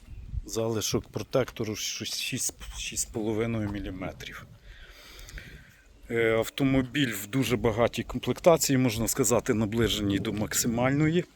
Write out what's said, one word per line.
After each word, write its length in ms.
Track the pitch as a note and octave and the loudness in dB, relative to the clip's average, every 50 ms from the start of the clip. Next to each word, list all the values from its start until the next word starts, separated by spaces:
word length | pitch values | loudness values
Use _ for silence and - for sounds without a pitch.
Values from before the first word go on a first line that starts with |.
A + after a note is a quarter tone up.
| - - - - - - - - - | -20 -18 -16 -16 -12 -8 -8 -8 -8
Залишок 640 | - - A2 A2+ A2+ A#2 G#2+ - - - A2+ - - | -6 -4 -2 -2 0 -2 -2 -2 0 -2 -2 -2 -4
протектору 680 | - A2 G#2 - - C#3 A#2+ - - - A2+ G#2 G#2+ | -8 -10 -6 0 0 0 0 0 -4 -6 -6 -6 -6
щось 440 | - - - - - G#2 - - - | -6 -6 -8 -6 -8 -8 -8 -6 -6
шість, 580 | - - C3+ A#2 - - - - - - - - | -6 -6 -4 -4 -4 -4 -6 -8 -14 -12 -10 -10
шість 240 | - - A2+ - | -8 -8 -6 -6
з 100 | - - | -6 -6
половиною 580 | - A2+ G#2+ A2 A2 G#2 A#2 A#2 A2+ A2 G#2+ G2+ | -4 -4 -4 -2 -2 -2 -2 -2 -2 -2 -4 -4
міліметрів. 760 | G2+ G2+ F#2+ G2+ F#2+ F#2 F#2 E2 - - - - - - - - - - - - - - - - - - - - - - - - - - - - - - - - - _ - - - - - - | -4 -6 -8 -8 -8 -8 -8 -8 -10 -10 -14 -14 -14 -16 -18 -18 -20 -20 -20 -20 -20 -20 -20 -20 -20 -20 -20 -20 -20 -20 -18 -16 -14 -14 -14 -16 -18 -20 -20 -20 -20 _ -20 -20 -20 -20 -10 -4
Е, 260 | A#2 A#2 A#2 A2+ A2+ A2+ | 0 2 2 4 4 2
автомобіль 760 | A2+ - - - C#3 C3+ C3+ C3+ B2+ B2+ A#2 D3 C#3+ A#2+ | 0 -2 0 0 2 4 4 4 2 0 0 0 0 0
в 140 | G#2+ F#2+ F#2+ | -2 -6 -8
дуже 300 | G2+ G#2 C3+ B2+ A2+ B2 | -4 -2 0 2 2 2
багатій 460 | G#2+ G#2 A#2+ G#2 A#2 A#2+ G#2+ - - | 2 2 2 4 4 2 2 2 0
комплектації, 760 | A2+ - - B2 - B2 B2 - - F3+ D#3+ D#3 - - C#3 B2+ | -6 -4 -6 -4 -2 -2 -2 4 6 6 6 6 6 4 4 4
можна 300 | B2+ B2 G#2+ A#2 A#2 G#2 | 4 4 2 0 -2 -2
сказати, 460 | - - C3 A#2 A#2+ G#2+ - - A#2+ | 0 2 2 4 4 4 4 2 2
наближеній 640 | G#2+ A2+ G2+ G#2+ A#2 A2+ G#2 G2 G#2 G#2 G2+ G2 G2 | 2 2 0 2 2 2 2 2 2 0 2 2 2
до 140 | G2 A2+ | 0 -2
максимальної. 920 | G2+ G#2+ G#2 G2 - - - B2 A2+ A#2 B2 C3 C#3 C#3+ D#3 D#3 E3 F3+ D#3+ - _ | -2 -2 -2 -2 0 0 0 0 2 2 2 2 4 4 4 4 4 2 0 -2 _